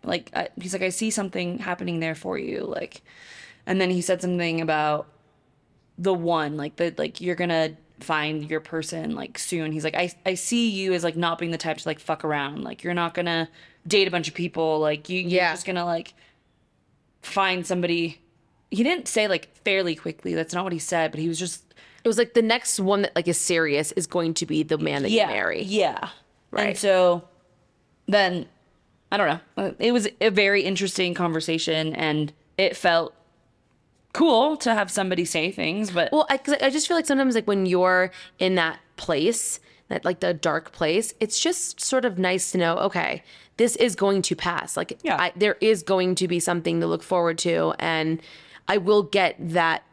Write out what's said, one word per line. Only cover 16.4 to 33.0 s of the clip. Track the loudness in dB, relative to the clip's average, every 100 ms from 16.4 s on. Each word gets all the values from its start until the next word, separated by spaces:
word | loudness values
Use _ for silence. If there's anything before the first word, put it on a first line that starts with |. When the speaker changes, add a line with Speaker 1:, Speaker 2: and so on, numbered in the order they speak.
| _ _ _ _ _ _ _ _
Speaker 1:
find | -6 0 2 0 -2
somebody." | -2 0 0 -2 -6 _ _ _ _ _
He | 0
didn't | 2 0 -2
say, | 0 0
like, | 0 -4 _
"fairly | 0 0 0 -4
quickly." | -8 -10 -6
That's | -4 -2
not | -4
what | -4
he | -6
said, | -2 0 0
but | -2
he | -4
was | -4
just | -6 -8 _ _ -20 -4
Speaker 2:
It | 0
was | 2
like, | 2
"The | 4
next | 2 0 0 -2
one | 2 2
that, | 2 0
like, | 0
is | -2
serious | 2 2 2 2 0
is | -4 -2
going | -2 -2
to | -2 -2
be | -2
the | 0 0
man | 0 -2
that | 0
Speaker 1:
Yeah, | 2 2
Speaker 2:
you |
marry." | 2 -2 -2
Speaker 1:
yeah. | -2 0 0 0 -8 -12 _ _ _
Speaker 2:
Right. | -2 -2
Speaker 1:
And | 0
so | 2 6 6 4 -4 _ _ _ _ _ _ _ 0
then, | 4 4 0 -6 _ _ _ _ _ _
I | 0
don't | 2 0 -6 -6
know. | -4 0
It | 2
was | 2 0 2
a | 2
very | 4 4 4
interesting | 2 0 -2 0 -2
conversation, | 0 0 0 -2 -2 0 0 -2 -2
and | 0 0 -2 -6 _ 0
it | 0 2
felt | 2 2